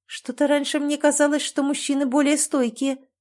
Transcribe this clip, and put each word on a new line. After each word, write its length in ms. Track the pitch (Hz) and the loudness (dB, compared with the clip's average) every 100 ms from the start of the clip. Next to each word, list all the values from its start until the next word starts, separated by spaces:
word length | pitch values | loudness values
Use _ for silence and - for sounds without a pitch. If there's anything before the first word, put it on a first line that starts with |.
Что-то 420 | _ - - 240 285 | _ -16 -12 -2 2
раньше 320 | 294 277 302 | 2 0 -2
мне 180 | 285 294 | -2 0
казалось, 460 | 294 285 294 294 | 2 4 2 2
что 220 | - - | -2 -2
мужчины 420 | 277 285 - 277 285 | -2 -2 -2 -2 0
более 300 | 269 285 302 | 2 2 2
стойкие 640 | - 285 240 233 269 269 _ _ | 0 0 0 -2 -4 -4 _ _